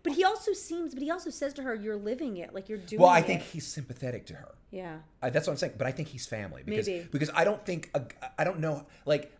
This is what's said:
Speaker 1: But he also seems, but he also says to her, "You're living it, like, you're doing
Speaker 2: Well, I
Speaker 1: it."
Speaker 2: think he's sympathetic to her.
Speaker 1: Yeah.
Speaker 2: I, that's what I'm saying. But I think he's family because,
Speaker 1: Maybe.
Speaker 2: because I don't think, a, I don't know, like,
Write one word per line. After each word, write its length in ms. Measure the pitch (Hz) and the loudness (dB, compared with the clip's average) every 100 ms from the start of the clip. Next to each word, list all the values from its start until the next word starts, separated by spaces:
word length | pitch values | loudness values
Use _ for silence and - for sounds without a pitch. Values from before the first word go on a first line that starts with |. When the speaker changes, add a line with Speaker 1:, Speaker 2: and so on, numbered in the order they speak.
Speaker 1:
But 80 | 320 | -2
he 100 | 285 | 4
also 300 | 370 427 - | 2 2 -2
seems, 420 | 370 - 339 320 | -2 -4 -4 -6
but 80 | 254 | -4
he 80 | 285 | -4
also 180 | 359 349 | -4 -6
says 240 | - 285 | -4 -6
to 80 | 277 | -4
her, 120 | 262 | -6
"You're 220 | 220 208 208 | -4 -4 -4
living 400 | 202 254 285 180 | -4 -4 -4 -6
it, 180 | 165 | -8
like, 140 | 190 190 | -10 -8
you're 100 | 214 | -8
doing 240 | 175 214 | -4 8
Speaker 2:
Well, 80 | 180 | 10
I 80 | 175 | 10
Speaker 1:
it." 80 | 160 | 6
Speaker 2:
think 160 | 170 | 2
he's 240 | - 160 - | -4 -8 -8
sympathetic 580 | - 127 - 127 120 - | -8 -8 -6 -6 -6 -8
to 80 | |
her. 200 | 147 - - - | -14 -16 -20 -14
Speaker 1:
Yeah. 280 | 196 180 160 156 _ | -10 -8 -10 -16 _
Speaker 2:
I, 100 | 131 | 0
that's 180 | 139 180 | 0 0
what 60 | |
I'm 20 | 143 | 0
saying. 160 | 143 110 | -2 -2
But 120 | 123 | -4
I 20 | |
think 160 | 135 151 | -4 -6
he's 180 | 127 | -8
family 380 | - 107 98 65 | -6 -6 -6 -8
because, 220 | 69 214 202 | -4 -2 -2
Speaker 1:
Maybe. 220 | 175 170 | -4 -4
Speaker 2:
because 200 | 143 151 | -2 0
I 80 | 165 | 4
don't 240 | 202 - - | 4 2 -2
think, 240 | 170 - | -6 -2
a, 100 | - 117 - 131 - | -4 -4 -10 -8 -2
I 60 | |
don't 160 | 165 180 | 0 0
know, 260 | 156 143 - - - | -2 -4 -8 -6 0
like, 260 | 147 - | 0 0